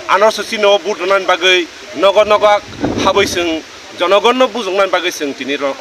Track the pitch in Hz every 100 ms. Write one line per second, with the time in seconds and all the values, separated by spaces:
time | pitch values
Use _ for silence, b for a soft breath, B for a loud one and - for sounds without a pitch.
0 | - 180 214 208 - 214 202 202 190 202
1 | 185 196 185 180 185 180 160 - - 139
2 | 196 202 208 208 208 208 - - - -
3 | 196 190 190 185 170 160 - - - -
4 | 175 202 220 254 254 220 190 190 190 180
5 | 170 - 147 131 131 139 139 135